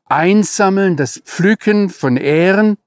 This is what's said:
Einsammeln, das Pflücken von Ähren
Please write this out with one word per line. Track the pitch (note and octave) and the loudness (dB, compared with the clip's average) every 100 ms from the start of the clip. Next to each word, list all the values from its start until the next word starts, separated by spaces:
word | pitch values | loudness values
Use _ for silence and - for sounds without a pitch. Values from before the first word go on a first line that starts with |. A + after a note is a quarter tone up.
| - | -4
Einsammeln, | C#3 E3+ G#3+ G3 - G3 G3 G3 D3 | -2 2 2 0 0 0 0 0 0
das | C3 - | -4 -6
Pflücken | - - F#3 A3 G#3+ G#3 G3 | -10 -2 0 0 0 0 -2
von | - C3+ B2 | -4 -2 -2
Ähren | C#3 D#3 F3+ G3+ G#3+ G3+ | 0 2 2 2 0 -2